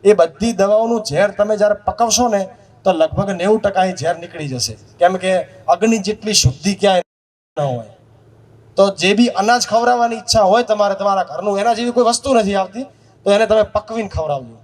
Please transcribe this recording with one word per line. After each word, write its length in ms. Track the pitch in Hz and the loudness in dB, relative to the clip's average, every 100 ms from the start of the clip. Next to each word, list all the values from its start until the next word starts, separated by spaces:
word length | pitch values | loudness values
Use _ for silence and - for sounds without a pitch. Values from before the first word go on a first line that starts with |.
એ 80 | 196 | 4
બધી 400 | 202 165 - 233 | 4 2 0 -4
દવાઓનું 520 | 196 196 214 233 233 | 0 0 2 0 -2
ઝેર 260 | 214 147 202 | -2 0 0
તમે 260 | 196 208 208 | 0 -2 2
જ્યારે 180 | 208 | 0
પકવશો 540 | 208 - - 233 214 240 | 0 -4 -2 0 2 0
ને 200 | 202 190 - - _ | 0 -4 -12 -20 _
તો 80 | 196 | -2
લગભગ 380 | 165 156 - 196 | 0 0 0 -4
નેવું 300 | 185 185 220 | -2 0 2
ટકા 240 | 202 185 | 0 0
એ 100 | 190 185 | -2 -2
ઝેર 220 | 156 165 | -4 -6
નીકળી 300 | 170 170 147 | -10 -10 -8
જશે. 280 | 127 120 107 - _ | -6 -8 -10 -20 _
કેમ 180 | 175 185 | 0 2
કે 220 | 185 185 160 - - | -2 -2 -4 -10 -2
અગ્નિ 300 | 175 220 226 | 0 2 0
જેટલી 340 | 196 214 208 | -2 -6 -2
શુદ્ધિ 420 | 202 127 127 175 | 0 0 0 -4
ક્યાંય 280 | 190 202 185 - _ _ _ _ - | 0 2 2 -2 _ _ _ _ -6
ન 40 | |
હોય. 240 | 143 120 110 - _ _ _ _ _ - - - | -4 -6 -10 -20 _ _ _ _ _ -20 -10 2
તો 140 | 196 | 2
જે 240 | 190 180 | 2 0
બી 120 | 208 240 | 2 2
અનાજ 400 | 185 208 240 - | 0 0 0 0
ખવડાવવાની 500 | 220 240 247 233 226 | 0 2 2 0 -4
ઈચ્છા 260 | - 220 | -2 2
હોય 200 | 190 220 | 4 2
તમારે, 320 | 240 214 202 | 0 0 0
તમારા 280 | 196 196 196 | 0 -2 -2
ઘરનું, 360 | 175 156 202 196 | -4 -6 -4 -2
એના 160 | 226 | 0
જેવી 160 | 226 240 | 0 -2
કોઈ 140 | 240 | 0
વસ્તુ 300 | 233 240 277 | 0 0 0
નથી 200 | 247 202 | 0 2
આવતી, 280 | 196 185 214 277 _ _ _ | -2 -4 -8 -14 _ _ _
તો 80 | 202 | 0
એને 140 | 202 220 | 2 4
તમે 160 | 220 | 2
પકવીને 460 | 208 214 - 226 208 | 2 -4 -6 -8 -8
ખવડાવજો. 480 | - 156 143 120 113 | -6 -6 -6 -8 -20